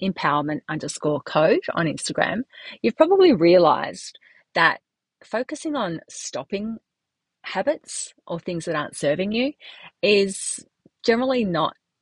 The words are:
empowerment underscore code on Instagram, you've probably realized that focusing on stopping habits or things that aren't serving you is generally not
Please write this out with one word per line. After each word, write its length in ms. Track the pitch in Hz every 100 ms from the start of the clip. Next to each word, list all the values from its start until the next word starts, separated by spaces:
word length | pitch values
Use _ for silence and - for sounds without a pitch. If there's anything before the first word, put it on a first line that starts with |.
empowerment 600 | 190 190 156 147 147 151 -
underscore 520 | 156 - - 151 170
code 440 | - 160 156 285 -
on 140 | - 165
Instagram, 560 | - - - - 202 262 - - 214
you've 140 | 226 -
probably 380 | 320 392 370
realized 840 | 208 170 180 165 131 - - - - _ _ _ -
that 240 | 165 - _ _ _ _
focusing 520 | - 220 254 302 330 294
on 240 | 196 165 -
stopping 680 | - - 131 131 196 214 226 - _ _ _ _ _
habits 720 | - 190 202 311 - - - _ -
or 120 | 170
things 260 | - 170 160
that 100 | 156
aren't 200 | 147 -
serving 360 | 147 151 196
you 200 | 220 262 - - - - _
is 640 | 202 208 196 190 - - - _ _ _
generally 400 | - 226 262 254
not 320 | 208 165 156 - _ _